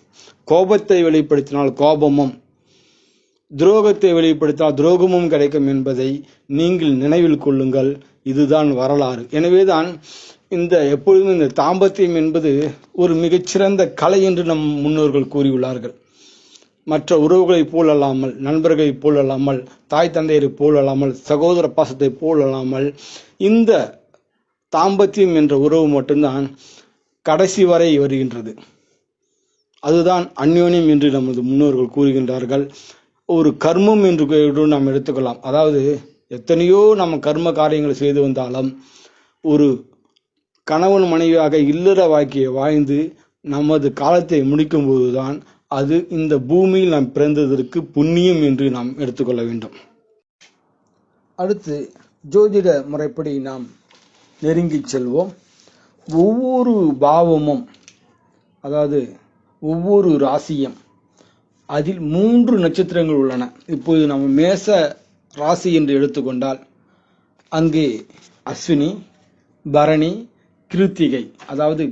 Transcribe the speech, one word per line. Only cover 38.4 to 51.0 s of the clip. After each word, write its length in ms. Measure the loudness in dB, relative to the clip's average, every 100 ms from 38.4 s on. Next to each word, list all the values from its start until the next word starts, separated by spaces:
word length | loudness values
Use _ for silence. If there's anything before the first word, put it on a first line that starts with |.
| -6 -6 -6 -8 -20 _ _ _ _ _
ஒரு 240 | 0 2 2 0 -8 _ _ _ _ _ _ _ -4
கணவன் 400 | 0 2 2 2
மனைவியாக 520 | 0 2 2 2 2 0
இல்லற 340 | 2 2 2 4
வாழ்க்கையை 440 | 2 0 -2 -2
வாழ்ந்து 460 | -2 -2 0 0 -2 -4 -10 _ _
நமது 420 | -8 -4 0 0 0
காலத்தை 480 | -2 0 0 0 0
முடிக்கும் 440 | 0 0 0 0 0
போதுதான் 500 | 2 0 -2 -6 -8 -14 _ -8
அது 260 | -4 -2 -2 -2
இந்த 240 | -4 -2 -2
பூமியில் 520 | 0 2 2 2 2
நாம் 160 | 0 0
பிறந்ததற்கு 680 | 0 0 0 0 -2 -4 -6 -6
புண்ணியம் 520 | -2 0 2 2 2
என்று 240 | 0 0 -2
நாம் 220 | -4 -6 -8
எடுத்துக்கொள்ள 460 | -8 -4 -4 -4
வேண்டும். 320 | -4 -8 -10 -18 _ _ _ _ _ _ _ _ _ _ _ _